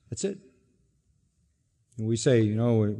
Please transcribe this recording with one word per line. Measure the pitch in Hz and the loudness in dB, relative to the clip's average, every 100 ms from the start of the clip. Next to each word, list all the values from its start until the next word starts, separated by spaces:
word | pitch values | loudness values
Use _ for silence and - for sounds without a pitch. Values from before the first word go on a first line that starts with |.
| _ | _
That's | - | -8
it. | 196 190 - _ _ _ _ _ _ _ _ _ _ _ _ _ _ - | -6 -8 -16 _ _ _ _ _ _ _ _ _ _ _ _ _ _ -8
And | 110 | -4
we | 113 | -2
say, | 147 120 | 2 2
you | 107 | 2
know, | 107 120 113 | 0 2 2
we, | 104 | 0